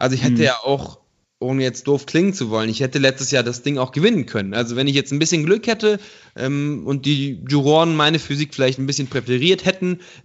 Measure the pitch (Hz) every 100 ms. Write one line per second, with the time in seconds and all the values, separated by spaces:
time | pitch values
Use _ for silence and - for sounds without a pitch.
0 | 131 131 123 120 143 120 127 139 - -
1 | _ _ _ - 123 135 127 - - 139
2 | - 160 196 190 117 110 110 113 131 139
3 | 135 131 131 135 120 120 143 143 127 143
4 | 202 208 - 113 98 107 120 120 139 139
5 | 139 143 156 170 151 214 226 220 214 208
6 | - - - - 131 143 147 139 80 139
7 | 139 147 139 117 127 147 139 156 165 156
8 | 147 160 - 143 147 - 131 127 135 143
9 | 135 135 117 123 165 185 185 190 180 175
10 | - -